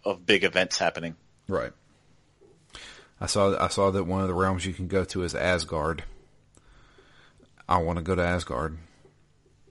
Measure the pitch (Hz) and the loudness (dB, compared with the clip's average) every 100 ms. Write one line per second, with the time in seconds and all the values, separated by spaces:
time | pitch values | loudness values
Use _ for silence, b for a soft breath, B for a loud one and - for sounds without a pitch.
0 | 101 92 90 101 92 92 92 - 87 82 | -4 -2 4 4 4 2 2 2 0 0
1 | 82 80 _ _ - 92 62 - _ _ | -6 -10 _ _ -4 -4 -4 -8 _ _
2 | _ - _ _ - - _ B B B | _ -20 _ _ -20 -20 _ B B B
3 | B B 101 104 98 95 90 - 98 95 | B B -2 2 4 4 0 2 2 2
4 | 85 87 95 87 95 95 92 85 90 95 | 0 0 0 2 0 0 -4 -6 -2 -2
5 | 90 95 87 - 90 90 80 80 76 80 | 0 -2 -4 0 0 0 0 -2 -2 -4
6 | - b b b _ - b b b b | -8 b b b _ -20 b b b b
7 | b b b b b - - 90 82 87 | b b b b b -10 0 0 2 -2
8 | 82 90 87 87 - 64 78 82 82 b | -2 0 0 0 -2 -4 -4 -8 -16 b
9 | b b _ _ _ _ _ | b b _ _ _ _ _